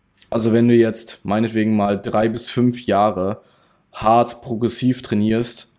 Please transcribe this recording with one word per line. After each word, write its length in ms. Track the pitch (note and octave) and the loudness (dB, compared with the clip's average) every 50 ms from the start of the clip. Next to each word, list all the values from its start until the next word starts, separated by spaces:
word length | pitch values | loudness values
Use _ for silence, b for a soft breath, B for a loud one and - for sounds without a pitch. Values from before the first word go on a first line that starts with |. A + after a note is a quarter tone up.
| _ _ _ _ - - | _ _ _ _ -12 -6
Also 220 | - A#2 A2 A2+ | -4 -2 0 2
wenn 140 | A2 A#2 A#2 | 2 4 4
du 80 | A#2+ A#2+ | 6 6
jetzt 500 | A#2 A2+ A2 G#2+ - - - - - - | 6 4 4 2 -2 -4 -4 -6 -10 -6
meinetwegen 520 | - G2 A2 A2+ A2 A2 A2+ G#2+ A2 A2 | -4 -2 -2 -2 -2 -2 -2 0 0 0
mal 240 | G#2+ G2+ G2+ G2+ F#2+ | 0 0 0 -2 -4
drei 280 | - A#2 - G#2+ A2 A2+ | -4 -4 -2 0 0 0
bis 200 | A2 A#2 - - | -2 -4 -8 -6
fünf 380 | - C3+ B2 B2 A#2+ A#2+ - | -2 0 0 0 -2 -4 -4
Jahre 560 | - G2+ G2 G#2 G#2+ F#2+ F#2 F#2 F#2+ G#2+ b b b b b b b b b b _ | -2 0 2 2 2 0 -2 -4 -4 -4 b b b b b b b b b b _
hart 500 | - - A2 A2 A#2 A#2+ A#2+ A#2+ - - | -14 -2 2 4 4 4 2 0 -4 -10
progressiv 600 | - - A#2+ G#2 A#2+ A2+ - - B2+ B2+ B2 - | -12 -10 -6 -4 -2 -2 -2 0 0 0 0 -2
trainierst, 720 | - - A2+ G#2 G#2 A2 A2 A2+ A#2+ - - - - - _ | -4 -4 -2 0 0 0 0 0 -2 -4 -6 -8 -10 -14 _